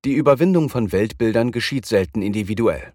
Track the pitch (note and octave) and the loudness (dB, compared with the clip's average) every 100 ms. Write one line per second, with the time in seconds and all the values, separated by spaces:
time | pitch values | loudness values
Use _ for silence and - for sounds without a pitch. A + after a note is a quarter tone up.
0 | C3+ C#3 C#3+ C3+ F3 F3+ D3+ B2 G#2+ F#2+ | -2 0 4 4 4 2 0 -2 0 0
1 | A2 - A2+ A2 A#2+ A#2 - C3+ - G#2+ | -2 -2 0 2 0 -2 -4 -6 0 0
2 | F#2 - G2+ G#2 G2+ G#2+ A2+ D2 - | 0 -4 -4 -4 -4 -2 0 -2 -8